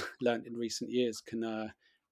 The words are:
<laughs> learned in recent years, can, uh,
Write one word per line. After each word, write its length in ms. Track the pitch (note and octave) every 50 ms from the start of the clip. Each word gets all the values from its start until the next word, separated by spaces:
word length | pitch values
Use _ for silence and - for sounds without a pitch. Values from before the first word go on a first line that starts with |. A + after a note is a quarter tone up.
| - - -
<laughs> 60 | -
learned 240 | B2+ A#2+ A#2 A2+ -
in 100 | A#2 A#2
recent 340 | A#2 A#2 A2 - - B2+ -
years, 280 | A#2 B2 B2 A#2 G#2+ -
can, 220 | - - A#2 A2+ A2+
uh, 240 | A2+ A2 A2 A2 A2 - _ _ _ _ _ _ _